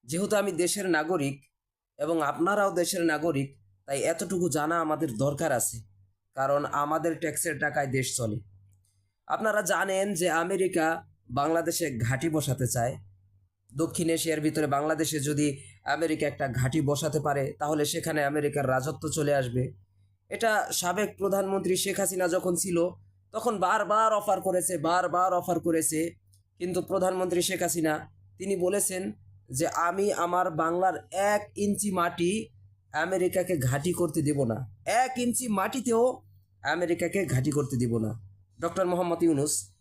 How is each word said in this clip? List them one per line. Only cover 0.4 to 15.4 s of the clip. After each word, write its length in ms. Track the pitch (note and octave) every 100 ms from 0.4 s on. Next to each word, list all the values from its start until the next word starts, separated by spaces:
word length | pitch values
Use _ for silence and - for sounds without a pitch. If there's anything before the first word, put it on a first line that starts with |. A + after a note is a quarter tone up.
| G3+
দেশের 380 | E3 F3 G#3 F#3+
নাগরিক 520 | D#3+ D#3 F3+ C#3 C#3 _ _ _ _ _ -
এবং 240 | D3+ E3
আপনারাও 500 | D3 D3 F3 G#3 G3
দেশের 340 | F3 E3+ F#3+
নাগরিক, 520 | E3+ D3+ E3+ C#3 C#3 - _ _
তাই 160 | - C#3
এতটুকু 480 | D3+ E3+ F3+ F#3 F3
জানা 300 | D3 D3 E3+
আমাদের 380 | D#3 D3+ D3 A2
দরকার 340 | C3+ C#3+ D#3+
আছে, 260 | B2 - A#2 - _ _ _ _
কারণ 300 | - C3+ C#3+
আমাদের 500 | D3 C#3+ D3 D#3 E3
ট্যাক্সের 440 | D#3 D#3+ D3 F3 C#3
টাকায় 280 | D3 D3 C#3
দেশ 300 | C3 B2+ -
চলে। 220 | A#2 G#2 - - - _ _ _ _ _ -
আপনারা 340 | D#3 G#3+ G#3
জানেন 520 | F#3 F3+ F#3+ F#3+ G3+
যে 160 | F3+ F3
আমেরিকা 760 | D#3+ F3 F#3+ F#3 F3 D#3+ E3 - _ -
বাংলাদেশে 680 | B2 D3 E3 D#3+ E3 D#3+ A#2+
ঘাঁটি 320 | A2+ C3 E3
বসাতে 380 | D3+ C3+ B2 B2
চায়। 300 | B2 A#2+ D3+ - _ _ _ _ _ _
দক্ষিণ 340 | C3+ E3 - E3
এশিয়ার 320 | E3 D#3+ D#3
ভিতরে 260 | D3+ D#3 D3+
বাংলাদেশে 520 | C#3 D3+ D#3 D#3 D#3
যদি 400 | C#3 C#3+